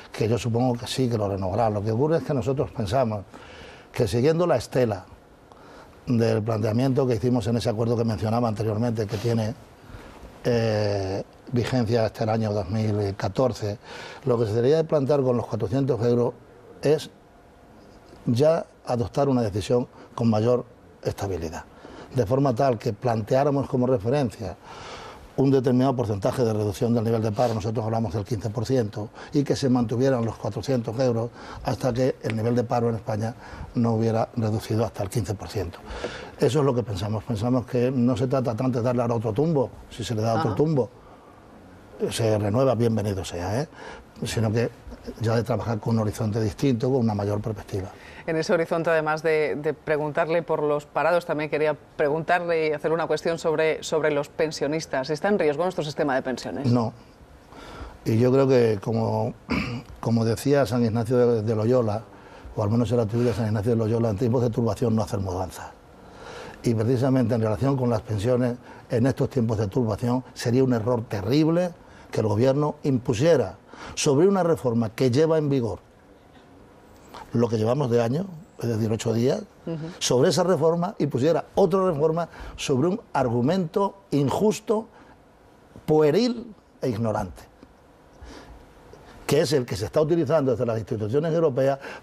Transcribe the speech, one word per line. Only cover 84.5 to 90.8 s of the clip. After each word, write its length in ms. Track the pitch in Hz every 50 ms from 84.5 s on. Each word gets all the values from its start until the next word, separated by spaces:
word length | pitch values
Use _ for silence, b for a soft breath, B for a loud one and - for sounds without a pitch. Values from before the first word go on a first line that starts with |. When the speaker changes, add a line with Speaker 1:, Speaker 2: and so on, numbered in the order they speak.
| 208 - - - 220 214 226 - B B B B B B - - - - - - - - - - - - -
Speaker 1:
pueril 680 | - 156 156 156 147 139 190 240 247 247 233 - - 202 - - _ _ -
e 80 | - 135
ignorante, 540 | 117 98 117 110 107 107 104 90 82 - - - - - - - - - - - - - - - - - B B B B B B B - - - - - - - - - - - - - - -
que 140 | 143 147
es 120 | 170 117 151
el 120 | 139 123
que 100 | - -
se 100 | 92 107
está 160 | 95 - 156
utilizando 500 | 160 147 170 170 165 117 160 160 139 131
desde 140 | 123 101 123
las 140 | 117 113
instituciones 520 | 113